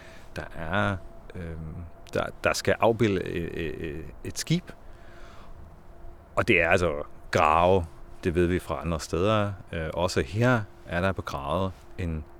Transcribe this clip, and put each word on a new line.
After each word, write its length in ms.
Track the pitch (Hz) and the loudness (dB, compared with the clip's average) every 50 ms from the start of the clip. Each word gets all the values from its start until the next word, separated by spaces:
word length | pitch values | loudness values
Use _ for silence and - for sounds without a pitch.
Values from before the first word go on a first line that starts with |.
| - - - - - - - | -18 -18 -18 -16 -16 -12 -10
der 80 | - 80 82 - | -10 -10 -8 -8
er, 400 | - 82 80 87 104 104 101 101 92 - - - - - - - | -8 -4 -2 0 2 2 0 0 -2 -6 -12 -14 -16 -16 -14 -12
øh, 220 | 90 85 82 82 80 80 78 80 87 87 82 - - - - - | -10 -10 -10 -8 -8 -8 -10 -10 -10 -10 -12 -14 -16 -16 -4 -2
der, 100 | - - - - - - | -2 -2 -2 -6 0 2
der 80 | 82 | 2
skal 240 | 78 - - - 95 - | 2 2 2 2 2 4
afbilde 440 | 98 113 117 107 120 104 98 90 82 | 4 4 4 4 4 2 4 2 0
et, 640 | 85 87 87 82 80 - - 82 76 - - - 82 | -2 -2 -2 -4 -4 -4 -4 -4 -4 -4 -6 -6 -6
et, 160 | 73 80 73 71 - - - | -6 -8 -10 -10 -12 -10 -10
et 140 | 104 - - | -8 -8 -8
skib. 320 | - - 156 180 - - - - - - - - - - - - - - - - - - - - - - - - - - - - - - - - - - - | 0 0 0 0 0 -6 -14 -16 -16 -18 -18 -16 -16 -18 -16 -16 -16 -16 -16 -16 -14 -14 -14 -14 -16 -16 -18 -18 -18 -18 -16 -14 -14 -14 -14 -16 -20 -4 -2
Og 140 | - - - | 0 4 6
det 140 | 104 85 | 6 6
er 60 | 82 82 | 8 6
altså 340 | 92 92 87 85 73 73 73 - - - - - | 6 6 4 2 0 -2 -6 -8 -12 -16 -10 -2
grave, 560 | - 95 82 76 78 82 87 90 98 95 82 80 - - - - - - - | 2 4 6 8 8 8 8 8 6 6 4 0 -8 -14 -16 -16 -14 -4 -2
det 100 | 92 78 | 0 2
ved 120 | 90 87 | 4 4
vi 120 | 85 90 85 | 4 2 0
fra 220 | - - 82 67 | 0 -2 -4 -2
andre 200 | - 85 85 76 | 0 -2 -2 -2
steder. 520 | - - - 80 92 107 110 107 104 101 101 - - - | -2 -2 0 2 2 4 4 4 2 0 -2 -8 -10 -8
Øh, 180 | - 85 80 80 - | -6 -6 -6 -4 -2
også 280 | - 85 92 - 101 | 0 0 2 2 0
her 400 | 82 - - 107 120 127 127 113 107 - - - - | 0 0 0 2 4 4 4 4 0 -4 -10 -16 -10
er 140 | - 82 87 | -4 -2 0
der 120 | 92 95 | 0 0
begravet 600 | 92 - - - - - - 71 78 92 95 95 92 - - - - - | 0 -2 -4 -6 -6 -6 -2 0 0 0 0 -2 -4 -8 -16 -14 -8 -6
en, 260 | 95 82 80 78 76 - - | -4 -4 -4 -4 -6 -10 -16